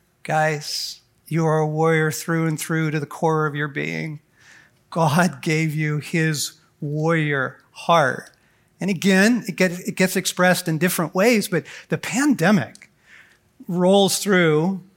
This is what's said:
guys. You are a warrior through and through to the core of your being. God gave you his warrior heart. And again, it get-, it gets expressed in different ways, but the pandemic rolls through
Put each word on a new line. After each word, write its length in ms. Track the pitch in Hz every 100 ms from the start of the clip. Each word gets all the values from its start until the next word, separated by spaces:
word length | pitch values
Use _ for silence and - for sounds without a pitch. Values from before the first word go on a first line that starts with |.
| _ _
guys. 800 | - 156 156 147 147 - - - _ _ -
You 180 | 156 160
are 120 | 156
a 80 | 156
warrior 440 | 156 160 160 156
through 360 | 151 - 165 160
and 120 | 156
through 320 | - 160 160
to 100 | 156
the 60 | 143
core 400 | - 160 156 151
of 80 |
your 140 | 147 151
being. 520 | 147 151 160 156 151 _ _ - - _ _ _
God 520 | 170 160 160 175 131
gave 320 | 165 156 160
you 240 | 151 151 151
his 640 | - 170 160 147 - - _ _
warrior 760 | 147 151 156 165 151 139 127 - _
heart. 580 | - - 170 131 - - _ _ _ _ -
And 100 | 185
again, 540 | 170 190 190 208 240 -
it 80 | 160
get-, 320 | 185 175 208
it 80 | -
gets 200 | 185 190
expressed 520 | - - 180 175 170
in 100 | 156
different 360 | 180 - 151
ways, 340 | 185 220 226 -
but 160 | 165 - - -
the 100 | 156
pandemic 920 | - 196 294 156 165 202 117 - - _ _ - _ _ _ - -
rolls 520 | 175 180 202 190 -
through 640 | 202 185 165 151 175 190 -